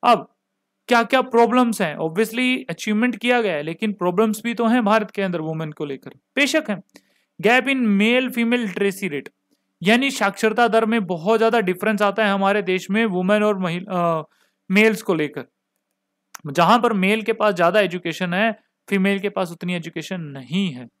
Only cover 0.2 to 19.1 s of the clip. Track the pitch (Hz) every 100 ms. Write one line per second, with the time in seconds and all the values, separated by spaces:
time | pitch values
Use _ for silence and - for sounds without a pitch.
0.2 | - _ _ _ _ _ - 240 233 262
1.2 | 254 233 233 247 240 220 175 147 160 165
2.2 | 226 226 254 254 - 170 - 214 247 247
3.2 | 240 247 214 156 151 165 220 196 180 180
4.2 | 220 214 233 233 226 247 208 220 214 -
5.2 | 196 175 160 160 156 151 147 135 - -
6.2 | _ - 277 311 302 - - - _ _
7.2 | _ _ 190 247 254 269 233 196 214 247
8.2 | 262 247 233 247 220 180 196 190 190 143
9.2 | 139 _ _ _ _ _ 175 240 277 269
10.2 | 202 196 220 226 233 220 220 233 180 175
11.2 | 170 226 226 233 185 180 226 208 202 202
12.2 | 214 196 196 208 185 185 185 202 226 180
13.2 | 185 214 214 196 185 170 180 185 170 160
14.2 | 147 _ _ _ _ 190 220 214 - 165
15.2 | 147 147 123 _ _ _ _ _ _ _
16.2 | _ - 151 143 170 240 240 208 190 220
17.2 | 214 220 214 180 175 208 190 180 175 160
18.2 | 180 180 226 208 _ _ - 196 190